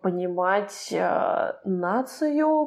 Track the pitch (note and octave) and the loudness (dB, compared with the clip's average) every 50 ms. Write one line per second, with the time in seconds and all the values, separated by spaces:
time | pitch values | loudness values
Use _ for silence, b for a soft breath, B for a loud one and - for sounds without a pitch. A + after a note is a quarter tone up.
0 | - F#3+ F3 F3+ F3+ F3+ F3 F3 F3+ F#3 G3 G#3 G3+ G3+ - - - - G3+ - | -2 -2 -2 -2 -4 -2 -2 0 2 2 2 2 0 -4 -10 -12 -10 -4 -2 0
1 | F3+ F3 - - - - - - - - - - - G3+ F#3 F3+ F3 F3 G3+ B3 | 0 2 2 2 2 2 2 0 0 -2 -4 -6 -2 -2 -2 0 0 0 0 0
2 | C4 C4 - - D#4+ D4+ D4 D4+ D#4 D#4 D#4 D#4 D4+ | -2 -4 -4 -2 -2 0 2 2 4 4 4 2 0